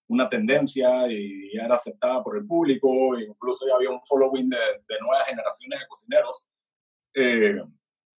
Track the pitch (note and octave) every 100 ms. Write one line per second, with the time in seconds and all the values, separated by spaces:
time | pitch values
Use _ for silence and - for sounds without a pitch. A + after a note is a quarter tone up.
0 | - A#2 C3 A#2+ G#2+ C#3+ C#3 C3+ B2+ B2+
1 | B2 G#2+ G2+ G2 G2 A2 A#2 B2 A#2 -
2 | B2 B2+ A2 G#2+ G#2 E3+ D#3 B2+ C3+ C3
3 | C3 A#2+ G#2+ - B2 B2 C3+ B2 - B2+
4 | - C#3 C3+ C3 B2+ A#2+ C3 - - A2
5 | A2+ C#3 C3+ B2+ - - B3+ C#4 - -
6 | - D4 - C5 - _ _ _ _ _
7 | _ C3+ B2 A#2 G#2+ G2+ E2+ _ _ _
8 | _